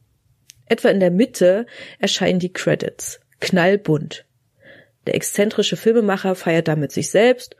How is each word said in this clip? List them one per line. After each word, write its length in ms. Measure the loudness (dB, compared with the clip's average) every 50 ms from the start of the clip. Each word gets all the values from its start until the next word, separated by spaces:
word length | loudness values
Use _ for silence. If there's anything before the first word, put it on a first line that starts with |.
| _ _ _ _ _ _ _ _ _ _ -20 _ _
Etwa 240 | _ -4 2 2 2
in 100 | 2 4
der 100 | 2 2
Mitte 560 | 4 2 0 0 2 2 4 4 4 2 -2 -8 -14 -20 -20 -20 -8 _
erscheinen 400 | -4 -4 -2 0 0 0 0 0
die 140 | -2 -4
Credits, 680 | -8 -4 -2 -2 -2 -2 -2 -8 -8 -10 -14 -14 -14 _ _ _ _ _
knallbunt. 840 | -4 -2 0 2 2 2 2 0 0 -2 -2 -2 -2 -8 -14 -18 _ _ _ _ _ _ _ _ _ -20 -20 -20 _ _ _ _ _
Der 80 | -4 -4
exzentrische 640 | -2 -4 -4 -2 0 0 0 0 -2 -2 -2 -4
Filmemacher 580 | -2 0 2 2 2 2 0 -2 -2 -2 -4 -4
feiert 340 | -2 -2 0 0 0 0 0
damit 240 | -2 -2 -4 -4
sich 180 | -4 -6 -6 0
selbst 460 | 2 4 4 4 2 0 -4 -20 -20